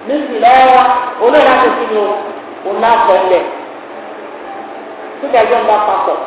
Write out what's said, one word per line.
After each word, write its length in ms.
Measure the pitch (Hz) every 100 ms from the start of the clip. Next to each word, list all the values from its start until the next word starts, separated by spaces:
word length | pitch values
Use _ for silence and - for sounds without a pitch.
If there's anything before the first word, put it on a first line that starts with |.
ní 120 | 208 294
tìláwà, 580 | 262 233 226 262 254 254 247 - - -
òun 140 | 220
náà 120 | 294 269
láti 220 | 247 240
fi 160 | 233 226
ni 120 | 214
o, 120 | 196 170 - - - -
òun 160 | 185 202
náà 160 | 226 233
sọ 140 | -
ń 100 | 185 185
bẹ̀. 160 | 180 - - - - - - - - - - - - - - - - - -
Tí 100 | 185
ìdájọ́ 320 | 233 220 233
ń 60 | 214
bá 100 | 214
papọ̀ 380 | 208 - 185 135